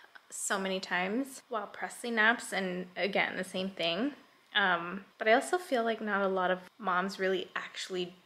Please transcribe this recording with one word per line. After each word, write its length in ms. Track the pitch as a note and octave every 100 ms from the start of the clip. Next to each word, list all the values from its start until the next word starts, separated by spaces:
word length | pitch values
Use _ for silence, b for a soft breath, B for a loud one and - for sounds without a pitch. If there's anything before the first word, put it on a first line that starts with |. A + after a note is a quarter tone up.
| B - -
so 300 | - - G#3
many 200 | F#3+ F#3+
times 600 | F#3+ F3+ F#3 A3 C4+ - -
while 180 | A3+ G3+
Presley 440 | - - - A#3+
naps, 400 | A#3 G#3+ A#3 -
and 360 | F#3+ F#3+ F3+ F3+ -
again, 400 | F#3 G3 E3 -
the 60 | F#3
same 240 | F#3 F#3+
thing. 440 | F#3+ E3 E3+ C4+ C#4+ - _ _
Um, 520 | G#3 G3 F3 E3+ G3 - -
but 120 | A3
I 40 |
also 240 | A#3 C4+ F4+
feel 260 | F4+ B3 A3+
like 160 | A3
not 200 | A3 G3
a 60 | G3
lot 240 | F#3+ F3+
of 80 | F3+ F3+ -
moms 420 | G3+ F3+ F#3+ F#3+
really 300 | F#3+ F#3+ - -
actually 580 | - - - F#3 F3+ -